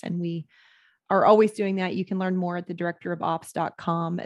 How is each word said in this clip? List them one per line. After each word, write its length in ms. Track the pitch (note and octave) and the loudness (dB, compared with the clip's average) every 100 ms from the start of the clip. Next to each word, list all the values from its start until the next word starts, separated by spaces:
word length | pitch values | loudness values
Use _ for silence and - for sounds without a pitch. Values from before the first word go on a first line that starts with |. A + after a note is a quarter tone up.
And 160 | - F3 | -6 -4
we 260 | E3+ E3+ - _ _ _ _ _ - | -4 -6 -10 _ _ _ _ _ 0
are 140 | G3 | 4
always 260 | F#3+ G#3+ A3 | 6 8 6
doing 240 | G#3+ G3 F#3+ | 2 -2 -2
that. 200 | F#3 F#3+ | -2 -2
You 80 | |
can 160 | F#3 F#3+ | -4 -2
learn 160 | F#3 F#3 | -2 -2
more 200 | F3+ F3 | -2 -4
at 120 | F3 | -8
the 60 | |
director 360 | E3+ F3 E3+ F3 | -6 -6 -6 -6
of 100 | E3+ | -4
ops 280 | E3 E3 - | -2 -2 -4
dot 240 | F3+ D#3+ - | -4 -4 -4
com. 440 | - E3+ E3 F3 | -2 -2 -2 -4